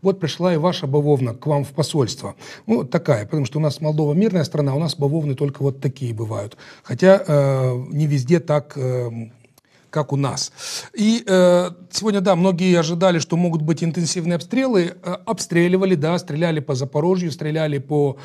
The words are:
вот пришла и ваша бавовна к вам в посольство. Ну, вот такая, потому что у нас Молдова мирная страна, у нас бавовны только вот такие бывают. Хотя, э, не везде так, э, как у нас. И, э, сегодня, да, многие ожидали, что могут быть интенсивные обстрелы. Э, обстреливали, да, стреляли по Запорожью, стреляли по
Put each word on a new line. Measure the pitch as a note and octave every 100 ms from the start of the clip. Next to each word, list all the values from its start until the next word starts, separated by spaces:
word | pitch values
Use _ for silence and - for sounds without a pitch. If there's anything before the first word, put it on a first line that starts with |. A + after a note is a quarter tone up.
вот | F#3+ F#3+
пришла | D3+ - F3+
и | E3
ваша | F3 D#3 C#3
бавовна | D3 D3 C#3+ B2+ -
к | D3+
вам | D3
в | C3+
посольство. | - C#3+ D#3 A#2 - F2+ - - - -
Ну, | A#3
вот | D#3
такая, | E3+ - A#2 G#2
потому | D#3 C3+
что | D3+
у |
нас | D#3 -
Молдова | D3+ D#3 D3
мирная | D#3 A3 F3+
страна, | D3 - C#3 C#3
у |
нас | E3 -
бавовны | C#3+ D#3+ D3 C3
только | C#3+ C#3
вот | C3+ C3+
такие | D3 - B2+ A2
бывают. | A2 A2 G#2+ - - -
Хотя, | - B2+ F#3 G3 F#3+
э, | D3 C#3 C3+ B2+ B2 C3
не | D3 D#3
везде | C#3+ B2 E3+
так, | - D3 - C#3+
э, | B2+ B2+ A#2+ A2+ A2+ _ _ _ _ _ _
как | D#3 C#3
у | C#3
нас. | C#3 - - - - - -
И, | - G#3 A#3 G3+
э, | F#3 F3+ F3 F3+ F3 -
сегодня, | - G#3+ G3+
да, | F#3 F3
многие | F#3+ E3+ F#3 F3
ожидали, | D#3 E3+ F#3 E3+
что | - E3+
могут | F3 D#3+
быть | D3+ D3+
интенсивные | E3 E3+ D#3+ F#3 E3 F3
обстрелы. | - A#3+ C4+ G#3 E3+ -
Э, | F3 F3+ -
обстреливали, | A3 - E3+ F3 F#3 F#3+ F3
да, | D#3 F3
стреляли | - D3 E3+ D#3+
по | C3 B2+
Запорожью, | C3+ D3+ E3+ F#3+ F3
стреляли | C3 D3+ D#3 D#3 C#3+
по | C#3 D3 C#3+ C3